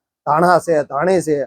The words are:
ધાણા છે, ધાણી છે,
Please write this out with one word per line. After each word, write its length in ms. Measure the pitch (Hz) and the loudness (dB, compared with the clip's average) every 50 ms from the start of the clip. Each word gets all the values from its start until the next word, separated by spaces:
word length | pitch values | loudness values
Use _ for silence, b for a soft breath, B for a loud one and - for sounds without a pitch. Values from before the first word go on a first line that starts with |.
| _ _ _ _ _ | _ _ _ _ _
ધાણા 340 | 143 147 156 175 180 180 156 | -2 0 2 2 2 2 2
છે, 240 | - 175 165 147 139 | 2 0 -2 -2 -2
ધાણી 380 | - 139 139 156 185 190 175 | -4 -4 -4 -2 0 0 0
છે, 160 | - 156 151 143 131 | 0 -2 -4 -4 -4